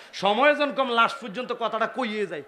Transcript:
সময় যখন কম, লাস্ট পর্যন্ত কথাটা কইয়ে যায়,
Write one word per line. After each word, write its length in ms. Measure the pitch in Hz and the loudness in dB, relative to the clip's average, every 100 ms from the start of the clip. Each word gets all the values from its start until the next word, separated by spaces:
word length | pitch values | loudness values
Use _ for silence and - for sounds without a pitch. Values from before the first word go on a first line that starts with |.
| - | -16
সময় 420 | - 196 214 294 285 | -2 0 4 4 4
যখন 160 | 285 | 0
কম, 180 | 269 254 | 0 0
লাস্ট 320 | 233 233 - | 4 2 0
পর্যন্ত 320 | 233 190 247 240 | -10 -8 -6 -4
কথাটা 280 | 220 220 220 | -2 -2 -2
কইয়ে 380 | 220 240 214 196 | -2 -2 -2 -4
যায়, 160 | 160 | -6